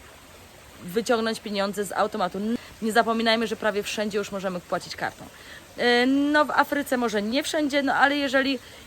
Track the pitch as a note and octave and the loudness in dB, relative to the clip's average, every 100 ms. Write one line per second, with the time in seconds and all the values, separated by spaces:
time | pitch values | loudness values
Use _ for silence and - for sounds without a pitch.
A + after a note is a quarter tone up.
0 | - - - - - - - - F3 F#3 | -20 -20 -20 -20 -20 -20 -20 -16 -6 -2
1 | A#3 A#3 A3+ A3 G#3+ G3+ G3 G#3 G3+ - | 2 2 2 -4 -4 -2 -2 -2 -4 0
2 | G#3 A3 F3+ F#3+ G#3 A#3+ - - A3 G#3+ | 0 0 -2 -2 -2 -4 -6 -6 0 2
3 | A3 A3+ A3+ A3+ A3+ G#3+ G#3+ G3+ G3+ - | 2 2 2 2 0 -2 -2 -2 -2 -4
4 | G#3 G3+ G3+ G3 F#3+ F3+ - F3 - - | -2 -2 -4 -4 -4 -6 -4 -6 -6 -6
5 | D3+ - B2+ - - - - - A#3+ A#3+ | -6 -6 -16 -18 -18 -18 -16 -2 2 4
6 | B3+ C#4 C#4+ D4+ D4+ - C#4+ C#4+ C#4 B3+ | 4 4 4 4 4 2 2 0 -2 -2
7 | A#3+ G#3 G#3 C4 D#4 D#4+ D4+ C#4+ C#4 D#3 | 0 -2 0 -2 0 0 0 2 2 4
8 | C4 C#4+ C#4 C4+ C4+ C4 - - | 4 4 2 2 2 -2 -6 -18